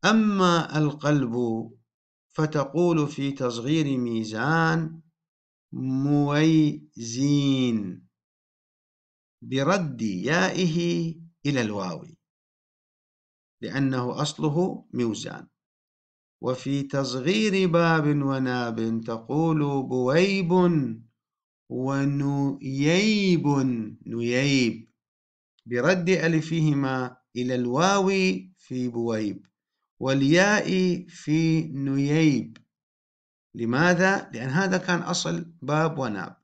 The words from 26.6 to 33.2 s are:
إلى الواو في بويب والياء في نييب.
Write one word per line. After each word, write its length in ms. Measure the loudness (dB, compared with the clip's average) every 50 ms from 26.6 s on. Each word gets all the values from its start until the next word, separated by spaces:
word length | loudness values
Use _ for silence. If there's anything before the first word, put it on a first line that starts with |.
| 2 2 2 2 0 -2 -2 -2 -4 -6 -8 _ _ _ _
إلى 200 | -6 -4 -2 -2
الواو 520 | -2 -2 -2 0 2 2 2 2 2 2 2 2 2 2 0 0 -2 -6 -14 _ _
في 300 | _ _ -8 -4 -4 -4
بويب 580 | -4 -4 -2 -2 -2 -2 -2 -4 -6 -8 -14 _ _ _ _ _ _ _ _ _ _ _
والياء 680 | -2 0 2 2 4 4 6 6 6 4 4 2 0 0 0 2 2 2 0 -2 -4 -12
في 540 | -20 -14 -4 0 0 2 4 4 2 2
نييب. 960 | 0 -2 -6 -6 -4 -2 0 0 0 2 2 4 4 4 4 2 -2 -6 -12 -20 _ _ _ _ _ _ _ _ _ _ _ _